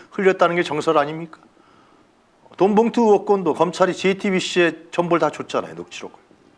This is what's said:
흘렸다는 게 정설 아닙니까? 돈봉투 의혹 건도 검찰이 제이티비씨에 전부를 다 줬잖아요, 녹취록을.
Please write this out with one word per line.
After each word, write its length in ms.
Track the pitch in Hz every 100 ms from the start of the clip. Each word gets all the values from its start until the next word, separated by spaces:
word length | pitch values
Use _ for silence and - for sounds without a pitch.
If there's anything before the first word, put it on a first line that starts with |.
| -
흘렸다는 440 | - 190 185 175 175
게 60 |
정설 340 | 165 147 160 156
아닙니까? 440 | 143 160 170 - _ _ _ _ _ _ _ _ _ _ _ -
돈봉투 460 | 190 214 233 -
의혹 240 | 220 196 202
건도 260 | 196 165
검찰이 420 | 135 170 170 185
제이티비씨에 920 | 160 185 196 208 185 - 180 170 156 -
전부를 280 | - 175 165
다 80 | 151
줬잖아요, 460 | - - 127 85
녹취록을. 420 | 82 87 - 95 - _ _ _